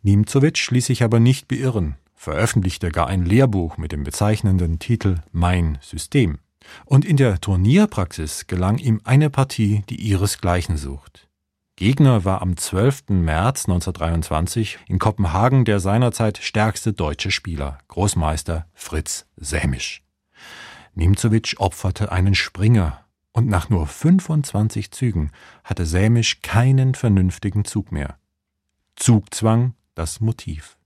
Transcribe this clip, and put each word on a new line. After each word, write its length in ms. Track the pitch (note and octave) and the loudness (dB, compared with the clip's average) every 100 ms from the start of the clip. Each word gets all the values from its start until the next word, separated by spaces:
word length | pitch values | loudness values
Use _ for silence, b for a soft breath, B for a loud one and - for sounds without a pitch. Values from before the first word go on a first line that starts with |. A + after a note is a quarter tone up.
Nimzowitsch 680 | G2+ G2+ G#2 C#3 D3+ E3 - | 4 4 4 2 2 0 -2
ließ 140 | B2 - | -2 0
sich 180 | A#2+ | 0
aber 160 | A#2 A#2 | 2 4
nicht 300 | A#2 C3+ - | 4 2 -2
beirren, 460 | B2 C3 A2 D#2+ C#2 _ _ | -4 -2 -2 -4 -6 _ _
veröffentlichte 760 | - D2+ A#2 A2+ F#2 - F2 | -8 -2 0 0 -2 -4 -4
gar 160 | D#2+ E2+ | -2 -2
ein 180 | F#2+ F2 | 0 2
Lehrbuch 520 | A2+ C3+ G2+ E2 - | 4 4 2 -4 -6
mit 140 | D#2+ | -8
dem 140 | D2 C#2+ | -8 -8
bezeichnenden 760 | - G#2 G#2+ G#2 F#2 E2+ E2 | -2 0 0 2 2 0 -4
Titel 380 | - A2+ G2+ F2 - | -2 0 0 -2 -4
Mein 460 | F2 F2 F2+ E2 C#2+ | -2 0 2 0 -4
System. 580 | - D#2 - C#3+ G2 C#2+ _ _ B B - | -10 -14 -2 0 0 -2 _ _ B B 2
Und 180 | C3+ | 2
in 140 | G3 C#3+ | 4 2
der 240 | B2+ F#2 | 2 0
Turnierpraxis 1040 | - F#2 G2 F3 G#3 - F2 - D#2 - - | 0 2 4 4 2 0 -6 -6 -8 -8 -8
gelang 300 | F2+ F#2 A#2 | -2 0 0
ihm 240 | C3 A2 | 0 -2
eine 260 | - C3+ D3+ | 2 2 4
Partie, 540 | C#3 C3+ - G#2 G#2+ G2 | 0 -2 0 0 0 -4
die 80 | - | -8
ihresgleichen 800 | G#2+ G2 G2+ - F#2 F2+ D#2 D#2+ | -2 0 0 -2 0 0 -2 -4
sucht. 500 | C#2 C#2+ - _ _ _ _ _ _ _ | -6 -12 -16 _ _ _ _ _ _ _
Gegner 480 | F#2+ C#3 C#3 A#2 | 0 4 4 4
war 180 | F#2 F#2+ | 2 -2
am 140 | F2+ E2+ | -2 -4
zwölften 680 | - F#2 B2 C3+ - F#2+ E2 | -4 0 0 0 -2 0 2
März 420 | D#2 A2 C3+ - | 2 0 -2 -2
neunzehnhundertdreiundzwanzig 1120 | F2+ F#2 E2 E2 E2 D#2 D#2+ F2 A#2 G#2+ - - | -2 -2 -4 -2 -2 -2 -2 -2 -4 -6 -8 -4
in 100 | F#2 | 0
Kopenhagen 680 | A2 G#2 F2+ F2+ A#2+ C3+ A2+ | 0 0 0 2 4 4 2
der 160 | G2+ | 2
seinerzeit 560 | F#2 A2 B2 - A2 - | 0 2 0 0 -2 -2
stärkste 560 | - G#2+ A2 - A2+ | -4 0 0 0 -6
deutsche 380 | - D#2 D2 F#2+ | -4 -4 -4 -4
Spieler, 480 | - - D#2 C#2 C#2 _ | -6 -6 -6 -6 -10 _
Großmeister 760 | - G2+ - D#2 D#2 - E2 E2 | -2 -2 0 0 -2 -4 -6 -8
Fritz 520 | _ - D#2 - - _ - | _ -8 -6 -6 -10 _ -16
Sämisch. 680 | C#2+ D#2+ C#2+ B1 - - _ _ _ B B B B B B - | -6 -4 -2 -4 -8 -14 _ _ _ B B B B B B -2
Nimzowitsch 600 | E2+ G2+ A2+ A2 - - | 2 2 2 0 -2 -2
opferte 540 | F#2+ - F#2+ - G#2+ | -2 -2 -6 -4 -4
einen 240 | F2+ F#2+ G2 | 0 2 0
Springer 680 | - - G#2+ A#2 E2 - _ _ _ | -2 0 2 4 2 -6 _ _ _
und 140 | - A#2 | -2 0
nach 220 | F#2 - | 0 0
nur 180 | F#2+ D#2 | -2 -2
fünfundzwanzig 1040 | - D#3 F#3 - D#3 C#3 G#2 A2 A2 G2+ | -2 2 2 2 -4 -2 -2 -2 -4 -10
Zügen 400 | - B2 E2+ D2 B B B | -4 -2 -2 -4 B B B
hatte 220 | - - E2 | -10 -4 0
Sämisch 560 | F2+ G#2+ A#2 A2+ - | 2 4 4 2 -4
keinen 540 | - A#2 B2+ C3+ C3 B2+ | -2 2 4 4 2 0
vernünftigen 680 | A#2 G2 F#2 - G#2 G#2 | 2 4 2 -2 -4 -4
Zug 280 | G2+ G#2+ - | -2 -4 -6
mehr. 240 | D#2 C#2+ - _ _ _ _ _ _ _ - | -8 -8 -12 _ _ _ _ _ _ _ -2
Zugzwang, 760 | - A2 - - A2+ A2+ B2 - _ - | 4 4 2 -2 0 2 0 -6 _ -8
das 240 | D#2+ - | -8 -4
Motiv. 580 | A2 A2+ - D2+ - _ | -4 -4 -10 -12 -14 _